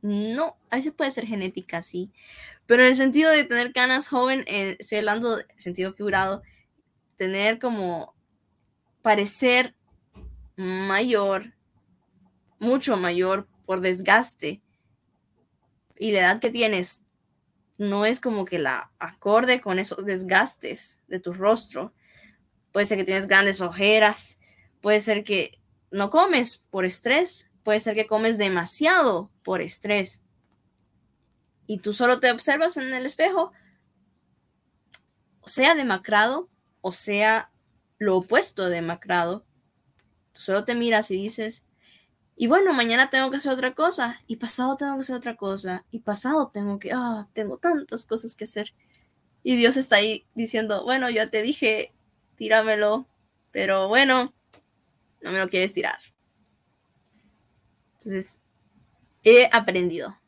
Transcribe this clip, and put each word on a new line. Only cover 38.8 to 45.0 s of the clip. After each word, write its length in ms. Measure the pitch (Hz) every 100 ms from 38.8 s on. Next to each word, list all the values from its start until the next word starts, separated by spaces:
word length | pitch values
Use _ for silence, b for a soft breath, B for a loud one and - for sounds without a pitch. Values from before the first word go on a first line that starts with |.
| 170 175 - 180 170 196 _ _ _ _ _ _ _ _ _
Tú 80 | -
solo 240 | - 196 226
te 80 |
miras 380 | 240 233 220 220
y 60 | 190
dices, 500 | 202 226 220 - _ b b b b _ _ _
"Y 120 | 233
bueno, 260 | 349 381
mañana 380 | 277 233 233 262
tengo 180 | 262 262
que 80 | 269
hacer 140 | 277
otra 240 | 262 254 262
cosa, 440 | 269 277 233 - _
y 120 | 226
pasado 400 | 233 - 254 269
tengo 180 | 285
que 60 | 277